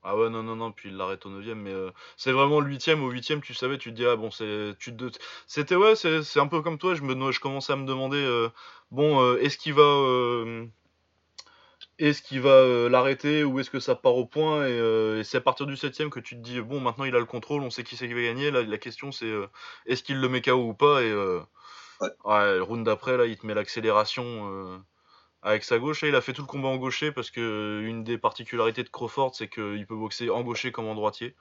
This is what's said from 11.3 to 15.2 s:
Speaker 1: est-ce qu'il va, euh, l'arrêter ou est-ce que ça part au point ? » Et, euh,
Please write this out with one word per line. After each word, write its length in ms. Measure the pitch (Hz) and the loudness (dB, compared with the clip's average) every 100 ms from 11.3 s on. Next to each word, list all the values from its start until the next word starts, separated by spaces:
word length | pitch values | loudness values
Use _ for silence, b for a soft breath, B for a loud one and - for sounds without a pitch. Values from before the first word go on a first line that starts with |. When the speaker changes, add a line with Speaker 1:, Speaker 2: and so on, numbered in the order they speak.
| - - b b b - _ | -20 -20 b b b -20 _
Speaker 1:
est-ce 220 | 147 147 | 0 0
qu'il 200 | - 135 | -4 0
va, 80 | 127 | 8
euh, 400 | 135 131 123 120 | 10 10 6 4
l'arrêter 560 | 127 131 135 147 151 147 | 4 4 0 0 0 0
ou 160 | 131 | -2
est-ce 80 | 131 | -4
que 100 | 135 | -6
ça 160 | - 123 | -2 2
part 200 | 135 123 | 4 2
au 100 | 117 | 0
point ? » 400 | 147 156 151 139 | 0 0 2 0
Et, 40 | |
euh, 500 | 120 113 110 110 110 | 0 2 2 2 0